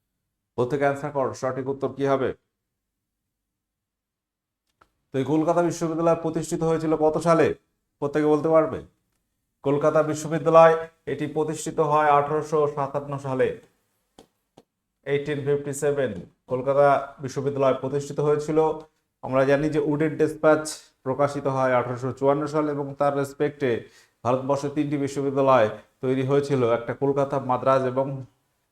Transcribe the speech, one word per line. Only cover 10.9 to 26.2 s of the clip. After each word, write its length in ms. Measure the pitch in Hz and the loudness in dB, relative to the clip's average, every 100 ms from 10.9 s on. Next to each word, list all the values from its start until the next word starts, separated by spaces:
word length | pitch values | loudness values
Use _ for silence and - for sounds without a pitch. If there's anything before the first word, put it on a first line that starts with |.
| _ - | _ -10
এটি 200 | 135 151 | -6 -4
প্রতিষ্ঠিত 540 | 151 156 156 160 156 | -2 -4 -4 -8 -2
হয় 300 | 151 151 151 | 0 2 4
আঠারোশো 560 | 143 143 156 147 156 143 | 4 4 -4 -2 0 0
সাতান্ন 440 | 147 135 143 143 135 | -2 -6 -6 -6 -8
সালে, 420 | 135 131 120 - _ _ _ _ _ - - _ _ _ _ _ _ _ | -6 0 0 -2 _ _ _ _ _ -20 -20 _ _ _ _ _ _ _
এইটিন 400 | - 143 143 139 | -4 -4 -2 -4
ফিফটি 280 | 139 143 143 | -2 -2 -2
সেভেন। 540 | 135 147 143 123 92 - _ - | -4 -2 0 -2 -6 -14 _ -8
কলকাতা 680 | 127 131 139 143 135 - - | -4 0 4 6 4 0 -12
বিশ্ববিদ্যালয় 540 | 135 143 135 135 135 | -10 -6 -4 0 2
প্রতিষ্ঠিত 460 | 131 135 143 143 - | 2 -2 -4 -4 -2
হয়েছিল। 380 | 147 147 151 156 156 113 - _ _ _ | 0 0 0 2 2 -2 -10 _ _ _
আমরা 220 | 123 131 | -2 2
জানি 240 | 135 143 151 | 4 2 2
যে 120 | 147 | 0
উডের 380 | 147 147 156 143 | 0 0 -2 0
ডেসপ্যাচ 640 | 151 151 156 151 156 - - _ | -2 2 2 2 0 -12 -18 _
প্রকাশিত 440 | 131 131 143 143 139 | -8 -2 -2 0 -2
হয় 260 | 135 131 | 0 2
আঠারোশো 380 | 123 120 120 127 | 2 0 -4 -6
চুয়ান্ন 340 | 120 135 143 147 | -2 0 0 -2
সালে 260 | 156 151 | -2 -2
এবং 220 | 143 139 | -4 -8
তার 220 | 139 143 139 | -2 0 0
রেসপেক্টে 720 | 139 - 147 143 131 107 - _ _ _ | -6 -4 -4 -2 -2 -2 -6 _ _ _
ভারতবর্ষে 440 | 113 131 131 139 143 | -2 -2 0 -2 -2
তিনটি 280 | 151 147 147 | -4 -2 -2
বিশ্ববিদ্যালয় 720 | 139 143 139 135 135 127 107 - _ _ | -4 -2 -2 0 4 4 4 -2 _ _
তৈরি 220 | 127 135 | -2 -2